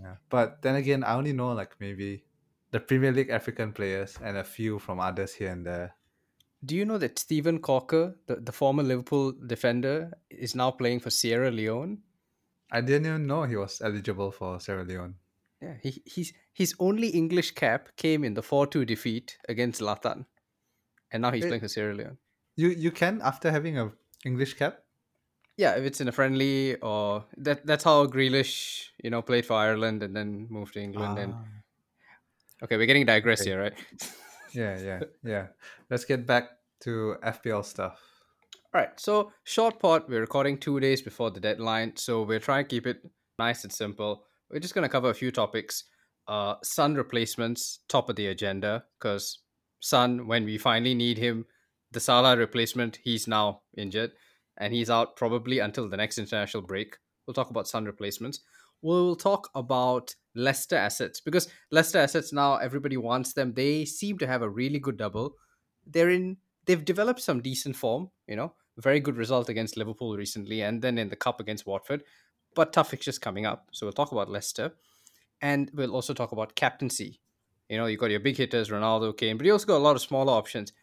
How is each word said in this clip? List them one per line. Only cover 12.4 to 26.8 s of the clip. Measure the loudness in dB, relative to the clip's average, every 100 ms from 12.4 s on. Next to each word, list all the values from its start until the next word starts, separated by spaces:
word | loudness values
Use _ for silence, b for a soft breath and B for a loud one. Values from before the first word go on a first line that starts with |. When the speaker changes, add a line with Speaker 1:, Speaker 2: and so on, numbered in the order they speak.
| _ _ -6
Speaker 1:
I | -2
didn't | 2 2 2
even | -2 0
know | 0
he | 0 -2
was | -4 -4
eligible | -4 -4 -4 -4 -4
for | -6 -8 -8
Sierra | -6 -6
Leone. | -6 -8 -10 -14 _ _ _ _
Speaker 2:
Yeah, | -14 -10
he, | -8 -10
he's, | -10 -8 -8 -10 b
his | -2 -2 2
only | 2 2 2
English | 2 2 2 0
cap | 0 2 2 -2 -2
came | 2 2
in | 0
the | -2
four | 0 2 2
two | 2
defeat | 0 0 -2 -4 -6 -14 -6
against | -2 -2 -2
Zlatan. | -2 -2 -2 -6 -10 _ _ _ _ _ _ _ _
And | -2
now | 0
he's | 0
Speaker 1:
Eh, | -2
Speaker 2:
playing | -2
for | -4
Sierra | -4 -4
Leone. | -4 -10 -14 _ _ _ 0
Speaker 1:
You, | 2
you | 2 0
can | 2 0 0
after | -2 0 0
having | 0 0 -2
a | -2 -6 _ _ -4
English | -2 -2
cap? | 0 -2 -4 _ _ _ _ _ _ _ 2
Speaker 2:
Yeah, | 4 4
if |
it's | 0 -2
in | -2
a |
friendly | 2 2 4 2 2 0 -2